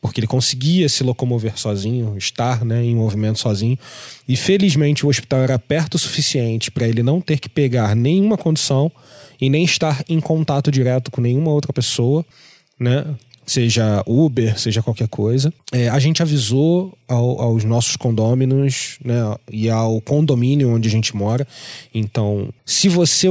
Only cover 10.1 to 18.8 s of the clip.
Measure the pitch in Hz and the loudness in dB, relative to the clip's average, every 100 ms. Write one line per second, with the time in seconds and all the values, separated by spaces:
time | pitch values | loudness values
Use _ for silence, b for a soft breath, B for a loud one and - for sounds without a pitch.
10.1 | 165 - 160 156 143 143 139 127 127 123 | -2 0 -2 0 0 0 2 2 0 -2
11.1 | - 120 127 160 147 147 - 120 - 123 | -2 0 0 2 0 -2 -4 -2 0 2
12.1 | 147 165 B B B B _ 123 131 156 | 2 -2 B B B B _ 0 0 -2
13.1 | 135 _ - - - 117 113 110 101 98 | -8 _ -20 -6 0 2 2 2 0 2
14.1 | 120 160 120 113 107 - 110 113 113 113 | 2 2 2 0 0 -2 -2 -2 -2 -4
15.1 | - 107 127 139 - - 123 120 127 135 | -2 0 2 0 -4 -6 -2 0 2 2
16.1 | 160 165 147 110 127 156 175 190 - _ | 2 0 0 0 2 2 2 -2 -10 _
17.1 | 123 120 127 117 113 107 117 120 - 127 | 0 0 0 0 0 0 0 0 -2 -2
18.1 | 110 110 123 131 135 139 131 | 0 2 2 2 2 0 -2